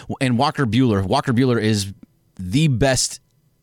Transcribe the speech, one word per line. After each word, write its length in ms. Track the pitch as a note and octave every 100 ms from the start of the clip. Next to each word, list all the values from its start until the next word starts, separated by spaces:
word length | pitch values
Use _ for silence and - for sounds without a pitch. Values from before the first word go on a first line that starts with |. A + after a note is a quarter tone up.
| - G#3+
and 180 | C3 A#2
Walker 260 | C#3+ D3 C3
Buehler. 380 | A2+ C3 G2
Walker 280 | F#2+ B2+ D3
Buehler 260 | A#2 C3 A#2
is 320 | G#2+ G#2+ G2 G2 - _ _ -
the 300 | F#2 A#2 D#3+
best 520 | A#2+ C#3 B2+ - - _ _ _ _